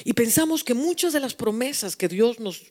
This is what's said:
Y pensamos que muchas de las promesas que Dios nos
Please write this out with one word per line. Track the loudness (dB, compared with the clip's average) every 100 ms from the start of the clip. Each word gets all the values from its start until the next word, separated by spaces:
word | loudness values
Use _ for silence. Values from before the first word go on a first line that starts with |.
Y | -4
pensamos | 0 2 4 2 0
que | 0
muchas | 0 0 0 0
de | 0
las | -2
promesas | -4 -4 -2 -2 -4 -6 -2
que | -2
Dios | 2 2 2
nos | -8 -10 -16